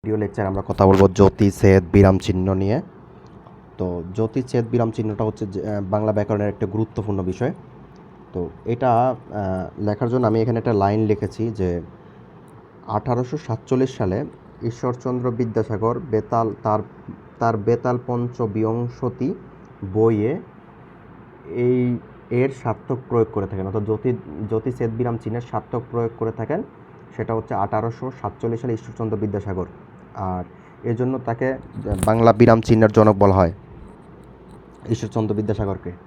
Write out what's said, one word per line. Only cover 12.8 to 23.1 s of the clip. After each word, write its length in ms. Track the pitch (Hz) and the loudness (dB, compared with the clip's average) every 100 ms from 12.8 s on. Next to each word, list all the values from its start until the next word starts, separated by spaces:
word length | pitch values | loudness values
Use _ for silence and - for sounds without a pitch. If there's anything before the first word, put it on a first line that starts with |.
| - | -6
আঠারোশো 500 | 107 127 120 123 151 | -6 -2 -4 -4 -8
সাতচল্লিশ 600 | - 113 - 127 131 - | -6 -8 -2 0 0 -2
সালে 280 | 98 98 147 - - - | -2 -2 -6 -12 -20 -10
ঈশ্বরচন্দ্র 680 | 117 117 123 120 131 123 123 | -10 -6 -6 -4 -4 -4 -4
বিদ্যাসাগর 680 | 113 113 107 107 104 110 120 127 | -4 -4 -2 -4 -2 -2 -4 -4
বেতাল, 440 | 110 - 120 113 101 | -4 -2 -2 -2 -4
তার, 160 | 110 107 107 - - - - - | -2 -2 -4 -16 -18 -18 -20 -4
তার 180 | 113 110 | -2 0
বেতাল 420 | 101 117 123 123 123 | 0 0 0 -4 -4
পঞ্চবিংশতি 1300 | 120 120 120 113 101 110 117 120 120 123 - 127 208 - - - - 101 | -4 -4 -4 -4 -2 -2 -2 -4 -4 -6 -4 -4 -6 -12 -20 -20 -14 -6
বইয়ে 480 | 101 113 107 107 160 - - - - - - - - - - - | 2 2 2 0 -4 -10 -20 -20 -20 -20 -20 -20 -20 -20 -20 -10
এই, 520 | 92 123 127 123 120 - - - | -2 0 2 0 -2 -8 -20 -6
এর 200 | 120 135 135 | 0 0 -2
সার্থক 340 | 123 107 - 123 | -6 -6 -6 -8
প্রয়োগ 180 | - | -2